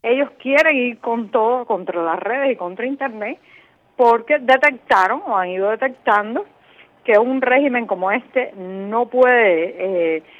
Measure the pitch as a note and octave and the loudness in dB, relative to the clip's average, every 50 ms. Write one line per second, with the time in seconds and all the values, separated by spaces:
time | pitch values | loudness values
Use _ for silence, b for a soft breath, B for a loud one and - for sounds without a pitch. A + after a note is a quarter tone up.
0 | - A3+ B3 C4+ C#4+ - _ _ - B3+ C4+ D4 D#4 D#4+ D4+ C4 B3 B3 A#3 - | -4 -2 0 0 -2 -4 _ _ -6 -2 0 2 2 2 2 0 -2 -4 -6 -8
1 | - A#3+ A#3 A#3 A3+ G3 - A#3 A3 A3+ B3 B3+ A#3+ - A3 F3+ F3+ - - F3 | -6 -6 -6 -6 -6 -4 -2 0 0 2 0 -2 -2 -4 -4 -4 -4 -6 -6 -4
2 | E3 E3 E3 E3+ - G3+ A#3 C4+ C#4 C4+ A#3+ - F3+ F3 F#3 F#3+ A3+ C4 C#4 C#4 | -2 -2 -4 -4 -4 -6 -4 -2 -2 -2 -2 -4 -6 -12 -10 -8 -8 -8 -6 -6
3 | C4+ C4+ A3 G#3+ G#3 A3 D4+ - b b b b b b b b _ _ _ - | -8 -8 -8 -8 -10 -10 -10 -12 b b b b b b b b _ _ _ 2
4 | B3 A#3 A#3 A3+ A3+ - D4 D4 B3+ A#3 C4 C4 D4 D4 C4+ A#3 _ - B3 G3 | 4 4 4 4 2 0 -2 -2 2 2 2 4 4 2 0 0 _ 0 2 2
5 | F#3 F#3+ A#3 D4+ G4+ E4+ A3 F#3+ F#3 F3+ F#3 F#3 G3 G3+ A3 A3 C4 C4+ B3+ - | 2 2 0 -4 -4 -4 -2 -2 -2 -2 -4 -2 -2 -2 -2 -2 -4 -6 -6 -4
6 | - C4 G#3+ G#3 G#3 G#3+ A#3 E4+ G4+ - _ b b b b b b b b _ | -2 0 2 2 0 -2 -6 -8 -8 -8 _ b b b b b b b b _
7 | - - G#3+ G#3 A#3+ B3 C4 C4 C4 B3 B3 C4+ C#4+ C#4+ B3 B3 A3+ G3 G3 F3+ | -2 2 4 4 4 4 0 -2 0 2 2 2 2 2 0 -2 -4 -4 -6 -4
8 | F3+ F#3+ G#3 B3+ A#3+ - - C4 B3 - G3 G3 F#3 F#3 F#3+ F#3+ G3 G3+ G#3+ A#3 | -2 -2 -2 -2 -4 -4 -4 -4 -4 -4 -8 -14 -14 -12 -10 -10 -10 -4 -2 -2
9 | A#3+ G#3+ - B3 B3+ B3 B3 A#3+ A3+ G3 F3 D#3+ E3 F#3+ - - - F#3+ F#3+ F3 | -2 -2 2 4 4 6 6 4 4 4 4 2 0 -4 -6 -6 -6 -4 -2 0
10 | E3+ E3 D#3+ D#3+ D#3+ B B B | 0 0 -2 -4 -6 B B B